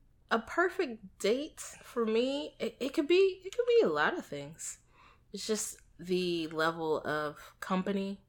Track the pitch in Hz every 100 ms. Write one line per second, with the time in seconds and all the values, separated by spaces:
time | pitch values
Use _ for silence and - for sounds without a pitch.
0 | _ _ - 226 - - 359 - 311 220
1 | 190 - 196 254 320 - - - - 247
2 | 220 220 254 285 302 - 220 - 262 320
3 | 294 349 392 370 381 - 480 466 262 147
4 | 165 349 - 143 143 165 - - _ _
5 | - - _ 196 - 214 - - _ -
6 | 175 180 180 170 160 160 160 170 160 147
7 | - 151 151 151 - - - 190 190 196
8 | 196 196